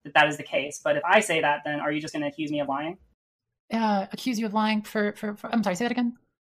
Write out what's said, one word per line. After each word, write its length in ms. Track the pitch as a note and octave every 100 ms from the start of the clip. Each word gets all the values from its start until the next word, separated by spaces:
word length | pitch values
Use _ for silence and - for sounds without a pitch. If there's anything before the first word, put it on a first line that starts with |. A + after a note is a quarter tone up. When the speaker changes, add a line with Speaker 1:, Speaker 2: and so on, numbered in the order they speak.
Speaker 1:
that 120 | D3+
that 120 | D3+ D3+
is 100 | D3
the 60 |
case, 380 | - D3+ C#3 -
but 140 | D#3+ D3
if 80 |
I 160 | E3 G#3
say 200 | G#3 D#3+
that, 200 | D3+ D3
then 140 | D3+ D3
are 140 | C#3+
you 80 | D3+
just 120 | D3+
gonna 140 | D#3 D3
accuse 240 | C#3+ D3+
me 80 | D3+
of 100 | F3
lying? 300 | C3+ D#3 - _ _ _ _ _ _ -
Speaker 2:
Uh, 340 | A3+ A3 G3+ F#3+
accuse 300 | - - A3
you 60 | A3
of 60 |
lying 300 | G#3+ G#3+ G#3+
for, 300 | G#3 A3 G#3
for, 240 | - G#3+ G#3
for, 120 | A#3
I'm 80 | A#3
sorry, 140 | G#3 F3+
say 80 |
that 80 | A#3+
again? 240 | A#3+ A#3+ A#3+ _ _ _